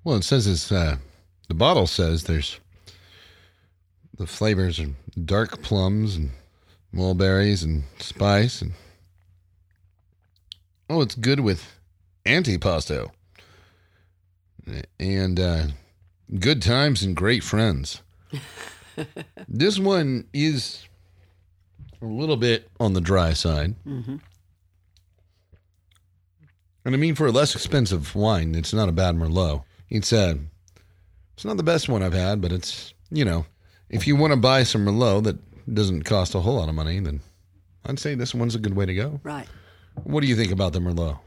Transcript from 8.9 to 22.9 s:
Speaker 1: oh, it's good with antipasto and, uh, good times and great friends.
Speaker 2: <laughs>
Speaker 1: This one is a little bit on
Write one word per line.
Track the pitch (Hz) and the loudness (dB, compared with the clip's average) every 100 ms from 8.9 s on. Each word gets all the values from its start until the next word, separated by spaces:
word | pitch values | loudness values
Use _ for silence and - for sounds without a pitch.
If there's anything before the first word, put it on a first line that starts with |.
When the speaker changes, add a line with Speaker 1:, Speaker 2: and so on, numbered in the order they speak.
| _ _ _ _ _ _ _ _ _ _ _ _ _ _ _ _ - _ _ _ | _ _ _ _ _ _ _ _ _ _ _ _ _ _ _ _ -20 _ _ _
Speaker 1:
oh, | 160 | 0
it's | 127 | 0
good | - 113 143 | 0 0 2
with | 117 87 - - _ _ _ _ | 2 0 -4 -20 _ _ _ _
antipasto | 92 147 160 90 98 82 - 73 55 _ _ _ - - _ _ _ _ _ _ _ _ _ - - - - _ | 0 0 2 0 0 0 -2 -6 -6 _ _ _ -20 -20 _ _ _ _ _ _ _ _ _ -20 -14 -12 -14 _
and, | 95 98 92 90 | -2 0 0 2
uh, | 90 85 78 71 _ _ _ _ _ 98 | 2 0 -2 -4 _ _ _ _ _ -2
good | 101 147 | 0 2
times | 101 123 147 113 | 2 2 2 2
and | 98 | 0
great | 87 98 120 | 0 0 0
friends. | - 107 113 76 69 - _ _ _ | 0 0 2 0 -4 -12 _ _ _
Speaker 2:
<laughs> | 143 - - - - - - 151 - 156 - - | -14 -14 -18 -18 -20 -20 -12 -12 -12 -18 -20 -10
Speaker 1:
This | 110 175 196 | 0 0 2
one | 196 196 147 123 - | 2 2 0 -2 -6
is | 139 156 143 - - - _ _ _ _ _ _ _ _ _ - - | -2 0 0 -4 -12 -20 _ _ _ _ _ _ _ _ _ -20 -14
a | 117 | -10
little | 110 156 139 | -6 -2 2
bit | 120 113 - - | 2 0 -2 -2
on | 113 | 2